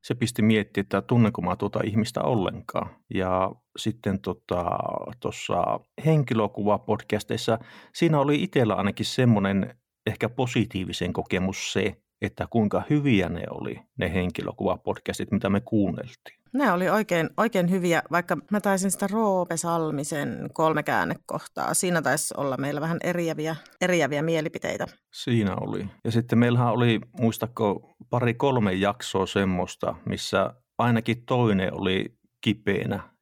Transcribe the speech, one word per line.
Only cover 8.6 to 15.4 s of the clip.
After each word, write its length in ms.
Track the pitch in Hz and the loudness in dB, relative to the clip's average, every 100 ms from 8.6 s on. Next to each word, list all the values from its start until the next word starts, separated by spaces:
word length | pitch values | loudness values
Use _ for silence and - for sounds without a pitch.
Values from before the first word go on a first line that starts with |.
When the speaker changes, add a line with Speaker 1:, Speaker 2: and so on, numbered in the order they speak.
| 113 | 2
Speaker 1:
ainakin 320 | 95 101 - 104 | 2 0 -2 -4
semmonen 680 | - 127 104 98 98 95 - _ _ - | 2 4 6 4 0 -2 -8 _ _ -6
ehkä 220 | - 120 | -2 -4
positiivisen 840 | 123 123 123 104 98 92 95 90 | -2 0 0 0 -2 -6 -4 -4
kokemus 600 | - - 92 92 95 - | -4 -2 -2 -2 -4 -4
se, 240 | 98 101 - _ _ | -2 -2 -4 _ _
että 240 | 101 - - | -8 -6 -2
kuinka 320 | 117 104 92 90 | 2 2 0 0
hyviä 380 | 147 143 104 87 | 2 4 2 2
ne 160 | 85 - | -4 -8
oli, 280 | - - 62 _ - | -8 -8 -10 _ -6
ne 140 | 87 | -2
henkilökuvapodcastit, 1160 | 92 90 - 95 - 98 90 - 95 - 92 95 | 0 -2 -4 -8 -4 -2 -2 -4 -4 -6 -6 -2
mitä 200 | 98 | -2